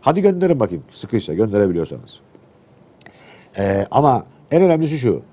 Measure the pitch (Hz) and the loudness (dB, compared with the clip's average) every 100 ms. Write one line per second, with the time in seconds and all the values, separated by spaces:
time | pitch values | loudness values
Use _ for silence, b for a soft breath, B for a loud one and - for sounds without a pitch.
0 | - 170 196 180 180 151 107 87 - - | 0 2 2 2 0 2 0 -4 -12 -18
1 | - 113 85 80 110 101 101 85 78 65 | -6 -4 -4 -2 0 2 2 0 -4 -8
2 | - - _ _ _ _ _ _ _ _ | -16 -20 _ _ _ _ _ _ _ _
3 | - B B B B - 98 98 98 131 | -20 B B B B -6 -2 -2 0 2
4 | 147 123 - _ _ 160 185 156 160 151 | 2 0 -4 _ _ 2 2 2 -2 -2
5 | 123 73 - | -2 -2 -4